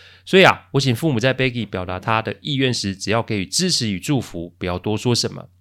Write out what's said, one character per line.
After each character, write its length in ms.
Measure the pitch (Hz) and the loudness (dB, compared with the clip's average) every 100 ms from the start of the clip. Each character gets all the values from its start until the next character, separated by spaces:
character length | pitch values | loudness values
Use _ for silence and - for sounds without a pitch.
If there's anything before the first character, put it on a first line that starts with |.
| - - | -20 -16
所 160 | - 190 | 2 6
以 60 | 156 | 6
啊， 240 | - - | 4 0
我 80 | 139 | 0
请 160 | 131 117 | 2 0
父 160 | 165 | 0
母 80 | 117 | 2
在 140 | 131 | 0
Becky 340 | 127 131 120 104 | 0 -2 -2 -6
表 160 | 98 | -6
达 160 | 92 92 | -6 -6
她 220 | 113 110 | 0 0
的 160 | 107 - | -2 -8
意 120 | - | -6
愿 200 | 131 131 | 0 0
时， 220 | 117 101 92 | 0 -4 -4
只 140 | 98 | -2
要 120 | 110 | -2
给 180 | - 104 | 0 -4
予 60 | 85 | -2
支 240 | - 180 | -2 0
持 200 | - 113 | 0 -2
与 100 | 92 | -2
祝 220 | - 135 | 0 -2
福， 320 | - 87 85 - | -2 -10 -10 -6
不 80 | 90 | -4
要 140 | 90 | -4
多 160 | 107 104 | -2 -2
说 180 | 123 | 0
什 200 | 117 110 | 0 -2
么 160 | 92 82 _ | -6 -18 _